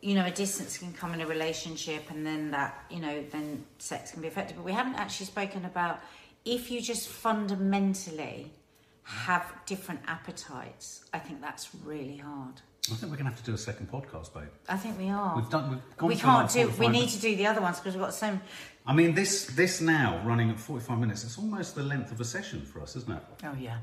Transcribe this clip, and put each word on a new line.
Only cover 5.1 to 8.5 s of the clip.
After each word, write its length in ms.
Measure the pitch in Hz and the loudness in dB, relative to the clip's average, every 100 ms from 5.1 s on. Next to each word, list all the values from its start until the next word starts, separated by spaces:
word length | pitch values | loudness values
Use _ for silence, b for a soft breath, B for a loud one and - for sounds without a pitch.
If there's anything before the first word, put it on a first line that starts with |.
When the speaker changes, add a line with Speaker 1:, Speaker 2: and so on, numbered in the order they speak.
| - 190 | -6 -6
Speaker 1:
spoken 360 | - 196 196 | -4 -4 -4
about 380 | 180 180 175 160 B B B B | -6 0 0 0 B B B B
if 260 | - 240 - | -2 -2 -2
you 120 | 240 | -6
just 260 | 233 226 - | -2 -4 -4
fundamentally 1400 | - 226 214 208 196 196 196 196 190 - 156 131 110 - | -2 0 2 0 2 4 4 4 2 -4 -6 -6 -8 -12